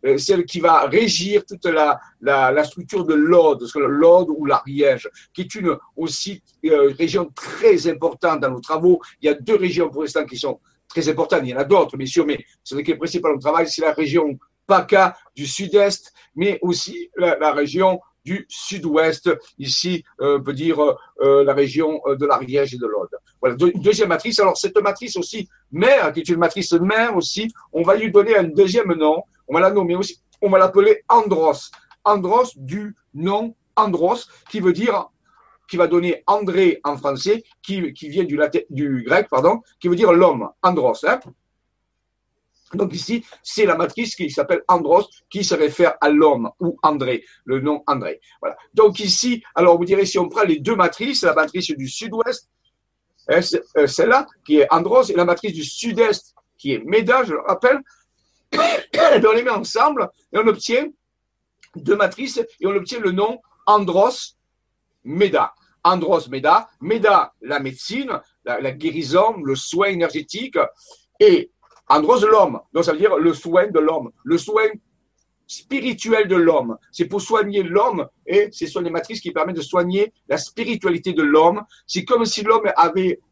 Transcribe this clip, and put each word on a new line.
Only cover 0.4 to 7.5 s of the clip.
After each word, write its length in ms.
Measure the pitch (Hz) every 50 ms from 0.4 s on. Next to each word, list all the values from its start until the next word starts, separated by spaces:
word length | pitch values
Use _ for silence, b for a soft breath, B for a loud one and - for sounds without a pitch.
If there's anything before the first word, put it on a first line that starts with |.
| 175
qui 160 | - - 175
va 220 | 160 180 165 156 -
régir 580 | 135 143 208 233 202 170 165 175 196 208 208 -
toute 180 | _ 202 180 -
la, 340 | 175 160 156 151 147 - B B B B B
la, 320 | 120 135 139 135 131 127
la 100 | 135 151
structure 420 | 151 - - 185 170 - - 190 175
de 100 | 156 156
l'Aude, 520 | 151 151 160 175 175 165 156 143 - 123
ce 60 | 113
que 80 | - 151
l'Aude 480 | 139 131 139 143 160 170 175 180 180 151
ou 160 | 151 151 151
l'Ariège, 680 | 139 120 120 - 135 139 143 143 139 127 117 - 107 b b b b
qui 80 | _ -
est 140 | 185 185 -
une 200 | 220 190 170 156 B B B B
aussi, 480 | - 165 165 - - - 196 202 - _ _ _ _ -
euh, 260 | 160 156 147 139 139 135
région 320 | - 170 165 175 190 175 - _
très 540 | - - -